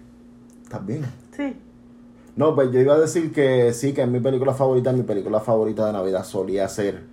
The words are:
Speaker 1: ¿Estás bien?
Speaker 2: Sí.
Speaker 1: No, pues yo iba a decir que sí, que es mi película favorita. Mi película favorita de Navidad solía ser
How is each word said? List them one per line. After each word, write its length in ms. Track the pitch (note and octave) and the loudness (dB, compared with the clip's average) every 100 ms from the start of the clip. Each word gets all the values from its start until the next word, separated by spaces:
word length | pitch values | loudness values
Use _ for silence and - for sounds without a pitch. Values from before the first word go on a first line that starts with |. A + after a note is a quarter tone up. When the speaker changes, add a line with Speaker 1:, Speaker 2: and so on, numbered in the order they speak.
| - - - - - - | -20 -20 -20 -20 -20 -20
Speaker 1:
¿Estás 240 | - G#2+ F#2+ | -14 -12 -8
bien? 160 | D3 C3 - - - | -6 -8 -12 -18 -8
Speaker 2:
Sí. 200 | C#4+ - - - - - - - - - | -8 -8 -18 -20 -20 -20 -20 -20 -14 0
Speaker 1:
No, 180 | D3+ | 2
pues 160 | C#3 C3 | 4 2
yo 100 | B2+ | 4
iba 140 | C3+ | 6
a 60 | D3+ | 6
decir 320 | D#3 E3+ D#3+ | 4 0 -2
que 400 | D3+ C3+ B2+ A#2+ | 0 2 4 2
sí, 200 | A#2 C#3 | 0 -2
que 100 | C3+ | -2
es 60 | B2 | -2
mi 120 | B2 | 0
película 340 | B2 C3 C3+ | 0 0 0
favorita. 380 | C3 C3+ B2+ B2 | 0 2 2 2
Mi 100 | B2+ | 0
película 380 | G#2+ G2+ F#2 G#2+ | -2 -4 -2 -2
favorita 460 | A#2+ A2+ G#2+ G2+ G#2+ | 0 0 0 -2 -2
de 60 | |
Navidad 320 | G#2 F#2+ F#2 | -2 -2 -4
solía 440 | F#2+ G2+ F#2+ G2 F#2+ | -4 -6 -4 -2 -4
ser 340 | - G2+ F#2 - | -2 -4 -6 -14